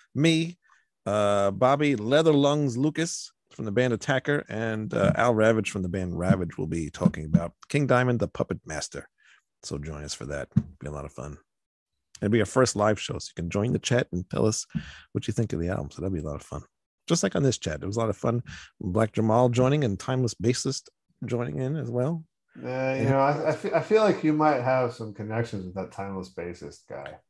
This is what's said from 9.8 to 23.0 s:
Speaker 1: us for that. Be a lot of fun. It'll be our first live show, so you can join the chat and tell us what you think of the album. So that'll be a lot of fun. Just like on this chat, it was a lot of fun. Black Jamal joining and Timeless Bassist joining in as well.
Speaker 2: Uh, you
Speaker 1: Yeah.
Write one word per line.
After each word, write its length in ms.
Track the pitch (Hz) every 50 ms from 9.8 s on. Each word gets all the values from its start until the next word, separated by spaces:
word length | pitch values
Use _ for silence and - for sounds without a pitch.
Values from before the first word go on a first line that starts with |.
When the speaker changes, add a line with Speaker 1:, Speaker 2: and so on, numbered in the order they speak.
| 73 78 76 73 73
Speaker 1:
us 120 | 73 -
for 100 | - -
that. 240 | 67 73 71 69 - _ - - - - _
Be 60 | 62 71
a 20 |
lot 140 | 73 71 71
of 80 | 69 -
fun. 240 | - 64 76 73 - _ _ _ _ _ _ _ _ _ _ _ _ _ _ _ -
It'll 100 | - 104 107
be 80 | 117
our 60 | 104
first 280 | - - 131 131 117 -
live 220 | 101 104 107 107 -
show, 200 | - - - -
so 100 | - -
you 100 | - - 85
can 80 | 85
join 220 | - 101 104 120 -
the 60 | -
chat 300 | - - 120 120 135 -
and 180 | - 87 - -
tell 160 | - - -
us 200 | 107 107 - - - - - - - - - - _ _
what 160 | 107 - -
you 60 | 107
think 180 | - 117 104 -
of 80 | 82
the 80 | 85 87
album. 220 | 95 - - 71
So 100 | - -
that'll 140 | 87 95 98
be 60 | 80
a 40 | 76
lot 120 | 78 73
of 60 | 73 -
fun. 200 | - - 73 - - _ _ _ _ _ _ _ -
Just 140 | 165 170 -
like 100 | 190 -
on 60 | - 143
this 160 | 135 113 -
chat, 240 | - - 76 73 -
it 40 |
was 100 | 90 101
a 40 | 117
lot 80 | 113 110
of 80 | 104
fun. 260 | - - 127 117 120 120 - - - - - _ _
Black 320 | - 90 90 107 113 107 -
Jamal 360 | - 110 110 110 120 127 123
joining 320 | 120 120 127 131 143 151 147
and 140 | 113 98 92
Timeless 360 | - - 127 127 127 113 -
Bassist 540 | - 92 117 120 - - 135 131 - - - _ _ _ _ _ _ -
joining 320 | 113 123 117 120 127 147 147
in 180 | 131 131 151
as 140 | 160 131 117
well. 340 | 120 120 123 143 170 165 160 - _ _ _ _ _
Speaker 2:
Uh, 80 | - 123
you 60 | 123
Speaker 1:
Yeah. 400 | 127 131 131 131 135 131